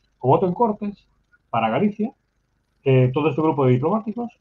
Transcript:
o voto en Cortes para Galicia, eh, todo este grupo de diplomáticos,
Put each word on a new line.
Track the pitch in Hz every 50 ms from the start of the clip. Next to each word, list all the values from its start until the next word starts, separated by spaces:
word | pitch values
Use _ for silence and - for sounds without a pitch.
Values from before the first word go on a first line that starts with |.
| _ _ _ -
o | - 123
voto | 147 170 190
en | 180 175
Cortes | - 240 214 208 - 208 202 202 _ _ _ _ _ _ _ _ _ _ -
para | - 117 110 110
Galicia, | 110 - 202 208 - - 208 269 - _ _ _ _ _ _ _ _ _ _ _ _ _ -
eh, | 135 131 127 127 127
todo | 131 156 147 156
este | 139 165
grupo | 156 156 143 143 135
de | 127 123
diplomáticos, | 120 143 165 208 220 214 226 202 240 240 226 _ _